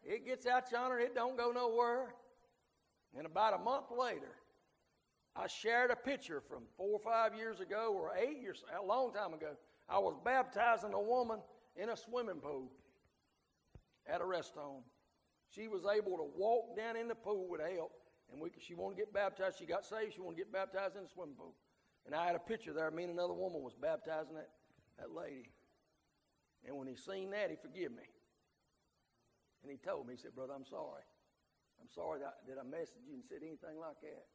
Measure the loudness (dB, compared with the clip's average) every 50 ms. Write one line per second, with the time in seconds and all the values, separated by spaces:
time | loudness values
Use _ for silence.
0 | -2 -2 -4 -4 -2 -4 -6 0 2 4 4 4 4 4 2 2 4 4 6 6
1 | 4 4 4 4 2 2 2 2 2 2 4 4 4 6 8 8 8 8 6 4
2 | 2 0 -6 -14 -20 -20 _ _ _ _ _ _ _ _ _ _ _ _ _ _
3 | _ _ -12 -10 -10 -2 4 6 6 6 6 4 4 2 2 2 0 -2 0 0
4 | 2 2 0 -4 -6 -10 -14 -18 -20 _ _ _ _ _ _ _ _ _ _ _
5 | _ _ _ _ _ _ _ -4 -4 -4 -4 -2 2 4 6 6 6 6 4 2
6 | 2 -2 -2 -2 -2 -6 -6 -6 -6 -8 -12 -12 -12 -14 _ -4 0 0 0 0
7 | 2 2 4 6 6 4 2 0 -4 -6 -4 -6 -6 -4 -2 0 2 2 2 0
8 | 0 0 2 2 2 2 0 -4 -6 -8 -8 -8 -10 -8 -6 -4 0 2 4 4
9 | 4 2 0 -2 -2 -2 -4 -4 -6 -6 -8 -10 -16 _ _ _ _ 2 4 4
10 | 4 4 2 2 4 6 6 6 6 4 4 6 8 8 6 6 4 0 0 0
11 | 4 4 4 4 4 2 0 -4 -4 -14 -20 -20 _ _ _ -4 -2 -2 -2 -4
12 | -6 -4 -2 -2 -2 -2 -4 -4 -4 -4 -4 -4 -6 -8 -12 -18 -20 -20 _ _
13 | _ _ _ _ _ _ _ _ _ _ _ _ _ _ _ -20 _ _ _ _
14 | _ -2 -2 0 0 0 0 0 -2 -4 -8 -10 -10 -8 -10 -12 -14 -20 _ _
15 | _ _ _ _ _ _ _ _ _ _ -12 -10 -6 -4 -4 0 2 4 4 4
16 | 4 2 -2 -2 -2 -4 -2 2 4 6 6 6 4 0 -6 -4 -4 -2 -2 -2
17 | -2 -4 -4 -4 -2 -2 -2 0 0 -4 -4 -4 -2 -2 -2 -2 -4 -4 -8 -16
18 | _ _ _ _ _ -18 -12 -10 -10 -10 -10 -12 -16 -12 -6 -4 -4 -4 -2 -2
19 | -4 0 2 2 2 2 0 0 -2 -2 -2 -4 -4 -2 -2 -2 -2 -4 -4 -4
20 | -4 -4 -4 -8 -10 -8 -6 -6 -6 -4 -2 -2 -2 -2 -2 -4 -4 -4 -4 -6
21 | -12 -12 -12 -12 -12 -12 -12 -14 -16 -18 -18 _ _ _ _ _ _ _ _ _
22 | _ -4 -2 0 2 2 2 0 0 -4 -4 -4 -4 -4 -2 0 0 0 0 -2
23 | -4 -2 0 0 0 0 0 0 -2 -2 -2 -4 -6 -8 -8 -4 0 0 0 0
24 | -2 -2 -2 -2 -2 -4 -8 -12 -12 -12 _ _ _ _ _ _ _ _ _ -14
25 | -12 -10 -8 -8 -8 -8 -10 -12 -14 -16 -20 _ _ _ _ _ _ _ _ _
26 | _ _ _ _ _ _ _ _ _ _ _ _ -14 -10 -8 -8 -6 -8 -10 -10
27 | -8 -6 -6 -4 -4 -4 -2 0 0 -2 -2 -6 -12 -14 -6 -6 -6 -6 -6 -10
28 | -16 -20 _ _ _ _ _ _ _ _ _ _ _ _ _ _ _ _ _ _
29 | _ _ _ _ _ _ _ _ _ _ _ _ -12 -12 -12 -6 -2 -2 -2 -2
30 | -2 -6 -10 -12 -12 -12 -8 -8 -8 -6 -8 -10 -10 -8 -8 -8 -6 -6 -8 -12
31 | -16 _ _ _ _ _ _ _ _ _ _ _ _ _ _ _ -20 -16 -8 -6
32 | -4 -4 -4 -4 -6 -8 -8 -12 -14 -12 -10 -10 -8 -8 -6 -6 -6 -8 -10 -20
33 | -16 -14 -14 -14 -12 -12 -14 -12 -10 -12 -12 -12 -12 -14 -12 -10 -12 -12 -12 -12
34 | -16 -16 -16 -16 -20 _